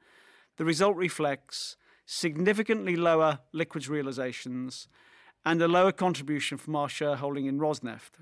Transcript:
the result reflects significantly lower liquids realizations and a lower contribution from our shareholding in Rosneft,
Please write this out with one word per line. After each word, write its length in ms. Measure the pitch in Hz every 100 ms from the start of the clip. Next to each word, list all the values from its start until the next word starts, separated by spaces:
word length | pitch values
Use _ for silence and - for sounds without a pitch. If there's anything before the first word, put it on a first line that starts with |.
| _ _ _ _ _ -
the 80 | 160
result 300 | 156 202 175
reflects 840 | 180 - 147 135 _ - - - _ _ -
significantly 880 | - 175 151 185 214 214 220 190 170
lower 440 | 170 160 156 143 -
liquids 360 | 156 165 160 131
realizations 1000 | 147 135 131 127 123 127 123 127 - - _ _ - - _ 160
and 160 | 165
a 60 | 170
lower 240 | 180 190
contribution 640 | 175 180 143 139 147 - 139
from 180 | - 151
our 140 | 143
shareholding 560 | - 147 135 143 143 135
in 140 | 139
Rosneft, 520 | 151 143 120 117 - -